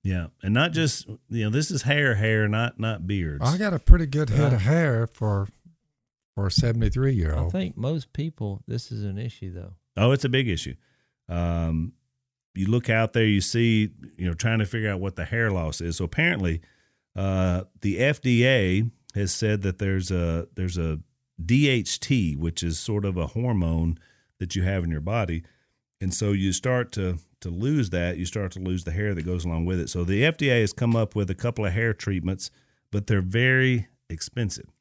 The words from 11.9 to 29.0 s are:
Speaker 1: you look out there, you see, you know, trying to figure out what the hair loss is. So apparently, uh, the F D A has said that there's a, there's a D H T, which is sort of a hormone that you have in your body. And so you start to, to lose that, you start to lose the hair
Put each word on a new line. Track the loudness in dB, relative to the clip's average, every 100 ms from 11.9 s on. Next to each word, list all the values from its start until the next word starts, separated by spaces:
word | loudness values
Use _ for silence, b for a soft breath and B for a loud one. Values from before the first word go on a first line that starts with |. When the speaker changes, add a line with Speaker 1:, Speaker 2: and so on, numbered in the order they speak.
| -10 _ _ _ _ _
Speaker 1:
you | -4 2
look | 2 2
out | 0 2
there, | 2
you | 4 4
see, | 2 0 2 2 0 -4 -20 -6
you | -4
know, |
trying | -2 0 0
to | -2
figure | -2 -4
out | -4
what | -6 -6
the |
hair | -4 0 0
loss | 0 -2 -4
is. | -6 -4
So |
apparently, | -4 0 0 0 -2 -2 b b b b b -4
uh, | -2 2 2 0 -4 -6
the | -4 0
F | 0 0
D | 2 4 4
A | 4 2 2 0 _ -8 -4
has | -2
said | 0 0 0
that | -2 -2
there's | -2 -2 -2
a, | -2 0 -2 -6
there's | -6 -4 -2
a | -2 -4 -8 _ _ -10
D | 2 4 4
H | 2 -2 -6
T, | 0 2 2 0
which | -4 -2
is | -4 -4
sort | -4 -2
of | -2 -2
a | -4
hormone | -4 -2 0 2 2 0 -2 b b b _
that | -6
you | -2
have | 0 0
in | -2
your | -4
body. | -2 -2 -2 -4 b b b b _ _
And | -4
so | -2 0
you | 2 0
start | 0 -2 -2 -2
to, | -4 -4 -4 _ _
to | -10
lose | -4 0 0 0
that, | 0 -2 -2
you | -4
start | -4 -6
to | -6
lose | -4 -4
the | -4
hair | -2